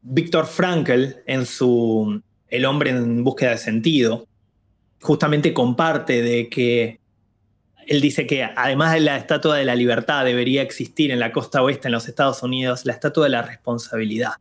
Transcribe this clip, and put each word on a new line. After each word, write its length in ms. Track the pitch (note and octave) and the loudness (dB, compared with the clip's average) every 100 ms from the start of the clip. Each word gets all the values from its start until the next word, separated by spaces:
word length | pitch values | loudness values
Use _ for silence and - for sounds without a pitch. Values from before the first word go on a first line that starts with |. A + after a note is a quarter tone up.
Viktor 440 | - C3 E3+ E3 D#3 | -2 -2 0 0 -2
Frankl, 720 | - F#3 E3+ C#3+ B2+ C3+ C3+ - | 0 0 0 2 2 0 -4 -6
en 200 | C3 A#2+ | -4 -4
su 720 | - B2+ A#2+ A#2 A2 G#2+ G#2 - _ _ | 0 2 2 2 0 0 -4 -8 _ _
El 160 | A#2+ | -2
hombre 260 | C3+ C#3+ C#3+ | 0 0 0
en 320 | B2+ A#2 A#2 | 0 0 0
búsqueda 280 | B2 C3 B2+ | 0 0 0
de 80 | A2+ | 0
sentido, 680 | - A2 A2+ D3+ A#2 A2+ - _ _ _ _ _ _ _ | -2 0 2 2 2 0 -8 _ _ _ _ _ _ _
justamente 540 | - D3+ D3+ D3+ D3+ | 0 2 2 2 2
comparte 680 | - B2 A#2+ E3 D3+ - B2 | 2 0 2 0 0 0 0
de 280 | A#2+ A#2+ A#2 | 2 0 -2
que 500 | - B2 A#2+ A#2 A2+ _ _ _ _ _ _ _ _ - | -2 0 2 0 -6 _ _ _ _ _ _ _ _ -2
él 140 | D3 | 2
dice 260 | C#3+ C#3+ C3+ | 2 0 -2
que 180 | C#3 | -2
además 480 | A#2 A#2 B2 C3+ D#3+ | -2 -2 -2 2 2
de 80 | D#3+ | 4
la 160 | D3+ C#3 | 2 0
Estatua 400 | - D3+ D#3 D3 | -2 0 2 0
de 80 | |
la 100 | C3+ | 2
Libertad 500 | B2 A#2+ A#2 A2+ D3 | 2 2 0 0 0
debería 380 | C3 B2 B2 C3+ | 2 0 0 0
existir 480 | C3+ - A#2+ - D3 | -2 -6 -12 0 0
en 80 | B2+ | 2
la 140 | A#2 | -2
costa 300 | C3+ B2 C#3+ | -2 -2 2
oeste 260 | C3 C3 C3+ | 2 0 -2
en 40 | |
los 160 | A#2 - | -4 -4
Estados 340 | - C#3 C3 | 0 0 0
Unidos 420 | B2+ B2+ B2+ B2 | -4 -2 -2 -2
la 80 | - | -4
Estatua 320 | A2+ D3 D3+ | -4 -2 2
de 60 | D3 | 2
la 120 | B2 | 2
Responsabilidad. 920 | A#2 - - A#2 - A2+ A2 A2 A#2+ - | -4 -10 -6 -6 -6 -4 -4 -2 -4 -6